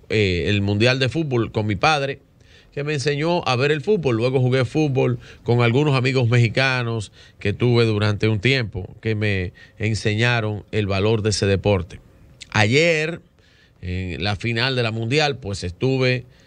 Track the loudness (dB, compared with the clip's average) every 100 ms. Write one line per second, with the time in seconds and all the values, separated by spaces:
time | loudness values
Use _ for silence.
0 | -4 0 0 0 0 0 0 2 2 2
1 | -2 -2 -2 -2 -2 -2 -4 0 0 0
2 | -2 -8 _ _ -20 -20 _ -10 -6 -2
3 | -2 -2 0 0 0 0 2 0 0 0
4 | 2 0 0 2 2 2 0 0 0 2
5 | 0 -2 -8 -12 0 4 4 4 2 2
6 | 2 2 2 4 4 2 0 0 -2 -4
7 | -8 -16 -20 _ -4 0 2 4 2 2
8 | 0 0 0 2 2 2 0 -8 -12 -8
9 | -4 -2 0 0 -2 -8 -20 _ -2 -2
10 | 0 2 2 2 -2 -6 -6 -4 -2 0
11 | 0 0 0 0 0 2 2 0 -2 -12
12 | -20 -20 -20 -20 -4 0 2 4 2 0
13 | -2 -8 -14 _ _ _ _ _ -8 -6
14 | -6 -4 -4 -4 -4 -2 -2 -2 -2 -4
15 | -2 0 0 -2 -8 -8 -8 -4 -2 0
16 | 0 -2 -6 -20